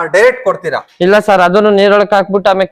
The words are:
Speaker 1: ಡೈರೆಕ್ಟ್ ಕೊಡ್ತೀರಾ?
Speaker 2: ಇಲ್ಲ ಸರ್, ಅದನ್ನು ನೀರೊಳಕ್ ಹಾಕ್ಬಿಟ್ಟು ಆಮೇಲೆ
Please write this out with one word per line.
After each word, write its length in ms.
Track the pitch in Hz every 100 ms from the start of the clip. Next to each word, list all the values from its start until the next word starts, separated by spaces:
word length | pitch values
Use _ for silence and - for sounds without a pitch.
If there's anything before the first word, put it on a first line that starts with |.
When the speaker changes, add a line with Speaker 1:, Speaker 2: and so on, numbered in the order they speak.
| 190
Speaker 1:
ಡೈರೆಕ್ಟ್ 320 | 185 247 247
ಕೊಡ್ತೀರಾ? 360 | 196 - 160 127 - -
Speaker 2:
ಇಲ್ಲ 180 | 180 208
ಸರ್, 220 | 208 190
ಅದನ್ನು 300 | 180 202 208
ನೀರೊಳಕ್ 440 | 196 202 208 202
ಹಾಕ್ಬಿಟ್ಟು 360 | 202 190 196 196
ಆಮೇಲೆ 200 | 190 185